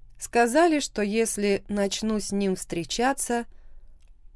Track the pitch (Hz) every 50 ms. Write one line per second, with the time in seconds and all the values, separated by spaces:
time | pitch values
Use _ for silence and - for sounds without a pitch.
0 | - - - - - - - 240 240 240 233 302 339 349 311 294 269 - - -
1 | 208 202 208 226 226 220 - 208 202 202 196 196 - - 202 202 202 196 - -
2 | - 220 220 208 196 - 202 202 202 190 185 180 - - - 170 165 - - -
3 | 233 262 277 269 - - 240 233 233 - - - - - - - - - - -
4 | - - - - - - -